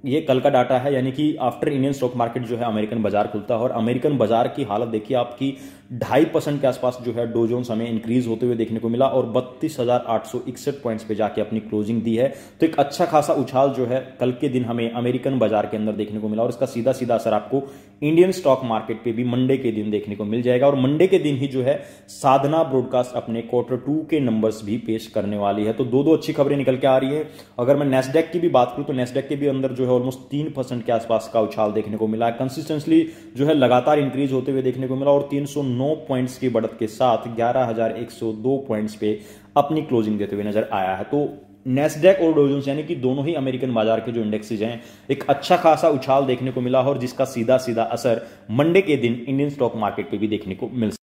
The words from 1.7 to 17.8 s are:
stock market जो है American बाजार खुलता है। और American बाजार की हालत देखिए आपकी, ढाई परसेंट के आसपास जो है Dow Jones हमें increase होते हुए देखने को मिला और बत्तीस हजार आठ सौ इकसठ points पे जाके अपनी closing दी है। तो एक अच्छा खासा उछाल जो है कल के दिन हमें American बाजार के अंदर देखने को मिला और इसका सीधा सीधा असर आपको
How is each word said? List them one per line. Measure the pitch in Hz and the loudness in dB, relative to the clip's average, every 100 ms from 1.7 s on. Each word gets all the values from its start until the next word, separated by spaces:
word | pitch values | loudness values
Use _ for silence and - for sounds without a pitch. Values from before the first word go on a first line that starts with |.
| 139 135 | 0 0
stock | 135 123 123 | 0 -2 0
market | 120 127 | -2 -2
जो | 117 117 | -4 -2
है | |
American | 120 107 107 117 | -2 -2 -2 0
बाजार | 104 104 110 | 0 0 0
खुलता | 107 101 | -2 -2
है। | 117 | 0
और | 127 | 0
American | 117 110 127 151 139 | 0 0 0 0 2
बाजार | 107 117 123 | 2 4 2
की | - | -2
हालत | 120 104 117 | -4 -2 -2
देखिए | 110 - 127 | -4 -2 -2
आपकी, | 120 - 135 135 - - - | -2 -4 -4 -4 -16 -20 -14
ढाई | 123 110 127 | -8 0 4
परसेंट | 165 156 139 147 | 4 2 -2 0
के | 131 | 0
आसपास | 123 127 123 | 0 -2 -2
जो | 120 | -6
है | 113 117 | -4 -2
Dow | 117 113 | 0 0
Jones | 120 120 | 0 -2
हमें | 110 117 | -4 -2
increase | 113 113 123 113 | -4 0 0 0
होते | 113 123 | -2 0
हुए | 117 | 0
देखने | 110 113 | -2 -2
को | 113 | -2
मिला | 117 135 | 0 2
और | 131 117 | 2 0
बत्तीस | 113 - - 156 156 | -2 -4 -6 -6 -2
हजार | 120 123 - | 0 0 0
आठ | 113 - | -4 -2
सौ | 123 - | -8 -8
इकसठ | 123 - 143 | -6 -6 -4
points | 123 107 | -6 -6
पे | - | -6
जाके | 107 104 110 | -2 -2 -2
अपनी | 104 110 | -4 -4
closing | 107 107 104 117 | -4 -4 -2 -2
दी | 113 110 | 0 0
है। | 135 - - - | 0 -2 -18 0
तो | 160 | 0
एक | 160 | 2
अच्छा | 139 - 175 | 0 0 2
खासा | 156 143 | 2 2
उछाल | 151 120 131 139 | 0 0 2 2
जो | 127 120 | 2 -2
है | 127 131 - | -2 -4 -4
कल | 123 | -4
के | 123 147 | -2 -2
दिन | 127 | -2
हमें | 117 120 117 | -2 -2 -2
American | 120 120 127 135 135 | -2 -2 0 -2 2
बाजार | 110 107 104 | 2 2 0
के | 110 | -2
अंदर | 107 | -4
देखने | 104 107 107 | -2 -4 -4
को | 107 | -4
मिला | 107 | -2
और | 120 | -2
इसका | 123 131 | -2 -4
सीधा | 123 117 | 0 -2
सीधा | 127 120 | -2 0
असर | 113 113 | 0 2
आपको | 107 - 135 139 - | -2 0 -4 -4 -16